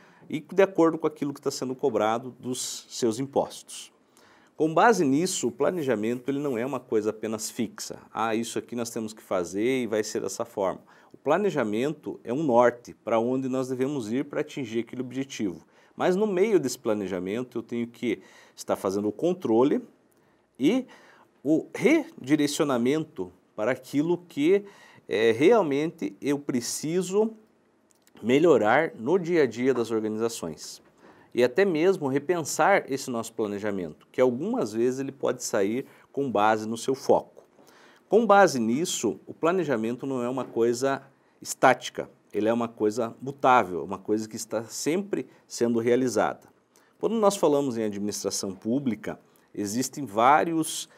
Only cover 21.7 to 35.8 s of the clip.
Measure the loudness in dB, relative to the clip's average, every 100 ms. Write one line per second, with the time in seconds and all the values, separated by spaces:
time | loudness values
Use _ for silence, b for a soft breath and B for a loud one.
21.7 | 0 2 2 0 -10 0 2 2 0 0
22.7 | 2 2 0 -2 -10 -12 -14 _ -4 -2
23.7 | -2 -4 -2 0 -2 -4 -2 2 2 0
24.7 | B B B -4 2 2 4 6 6 4
25.7 | 0 -2 -4 -8 -4 -4 -2 -2 -4 -4
26.7 | -6 -2 -2 0 0 0 -2 _ _ _
27.7 | _ _ _ _ -6 2 4 6 6 6
28.7 | 4 2 -4 -2 0 2 2 2 2 0
29.7 | 0 0 -2 -2 -2 -4 -4 -10 -10 -14
30.7 | -18 _ b b b b 2 2 4 2
31.7 | 4 2 2 0 0 0 -2 -2 2 4
32.7 | 4 2 -6 -4 -6 -6 -4 -4 -2 -4
33.7 | -4 -6 -12 _ 0 2 2 -4 -4 -4
34.7 | 0 0 -2 -8 -4 -4 -4 -4 0 0
35.7 | -2